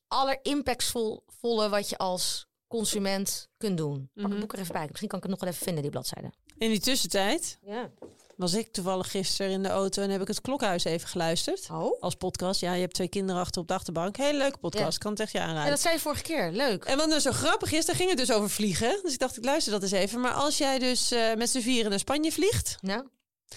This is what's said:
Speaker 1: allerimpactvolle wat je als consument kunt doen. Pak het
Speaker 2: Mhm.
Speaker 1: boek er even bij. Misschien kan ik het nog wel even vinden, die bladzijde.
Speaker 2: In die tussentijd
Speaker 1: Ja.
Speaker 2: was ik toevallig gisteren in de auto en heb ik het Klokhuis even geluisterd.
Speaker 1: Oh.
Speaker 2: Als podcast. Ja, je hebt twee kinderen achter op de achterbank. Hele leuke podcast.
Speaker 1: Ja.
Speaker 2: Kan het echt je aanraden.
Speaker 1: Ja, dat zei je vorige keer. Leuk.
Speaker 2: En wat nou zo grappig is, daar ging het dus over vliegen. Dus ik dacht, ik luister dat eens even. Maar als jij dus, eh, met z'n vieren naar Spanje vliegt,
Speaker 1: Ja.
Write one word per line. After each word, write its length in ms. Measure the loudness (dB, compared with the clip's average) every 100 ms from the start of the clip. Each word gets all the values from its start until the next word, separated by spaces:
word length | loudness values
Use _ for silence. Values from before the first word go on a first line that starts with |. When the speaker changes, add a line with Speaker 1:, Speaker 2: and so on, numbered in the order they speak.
| _
Speaker 1:
allerimpactvolle 1600 | 0 2 2 0 0 0 0 0 0 -2 -4 -12 -6 0 2 4
wat 200 | 2 0
je 100 | -2
als 480 | -2 0 0 -2 -8 _ _
consument 800 | -2 0 0 0 0 0 -4 -8 _
kunt 200 | -2 0
doen. 340 | 0 -4 -8
Pak 80 | -6
het 100 | -4
Speaker 2:
Mhm. 80 | -2
Speaker 1:
boek 120 | -4
er 60 | -6
even 140 | -6
bij. 140 | -6 -6
Misschien 200 | -6 -6
kan 100 | -6
ik 60 |
het 80 | -4
nog 80 | -2
wel 100 | -2
even 120 | -2
vinden, 180 | -2 -2
die 80 | -2
bladzijde. 420 | -4 -6 -8 -12 -14 -20 -2
Speaker 2:
In 100 | 2
die 100 | 2
tussentijd 760 | 2 2 2 2 2 2 -2 -8
Speaker 1:
Ja. 280 | -8 -6 -6 -12 -20 -20 -20 -4
Speaker 2:
was 180 | 0
ik 180 | 0 -2
toevallig 380 | -4 -2 0 0
gisteren 420 | -2 0 0 0
in 100 | 0
de 60 | 0
auto 340 | 2 0 0
en 80 | 0
heb 100 | 0
ik 80 | -2
het 120 | -4
Klokhuis 440 | -2 0 0 0
even 240 | 0 -2 -2
geluisterd. 600 | -2 0 0 0 -4 -6
Speaker 1:
Oh. 300 | -4 -2 -2
Speaker 2:
Als 120 | -4
podcast. 460 | -4 -4 -2 -2 0
Ja, 120 | 0
je 60 | 0
hebt 140 | -2
twee 140 | -2 -4
kinderen 320 | -2 -2 -2
achter 200 | -2 -4
op 80 | -4
de 60 |
achterbank. 420 | -4 -2 -2 -2 0
Hele 220 | 0 2
leuke 200 | 0 -2
podcast. 340 | -4 0 0
Speaker 1:
Ja. 60 | 0
Speaker 2:
Kan 120 | -4
het 100 | -4
echt 120 | -4
je 80 | -2
aanraden. 240 | -2 0
Speaker 1:
Ja, 60 | 0
dat 100 | 2
zei 140 | 2
je 60 | 2
vorige 220 | 0 -4
keer. 280 | -2 -2 0
Leuk. 320 | 0 0 0
Speaker 2:
En 120 | 0 2
wat 120 | 4
nou 120 | 4
zo 120 | 4
grappig 400 | 2 2 2 2
is, 140 | 2 2
daar 100 | 2
ging 120 | 2
het 100 | 2
dus 140 | 4
over 180 | 4 2
vliegen. 500 | 0 0 2 2 2
Dus 100 | -2
ik 60 | -2
dacht, 180 | -2 -2
ik 80 |
luister 280 | 0 2 2
dat 100 | 0
eens 80 | 0
even. 280 | 0 0 0
Maar 120 | 0
als 260 | 2 2 2
jij 200 | 2 2
dus, 320 | 2 2 2
eh, 240 | 2 2
met 160 | 2 0
z'n 100 | 0
vieren 300 | 2 2 2
naar 80 | 0
Spanje 340 | 0 0 2
vliegt, 440 | 2 2 2 0 -4
Speaker 1:
Ja. 260 | -4 -4 -6 _ _ _ _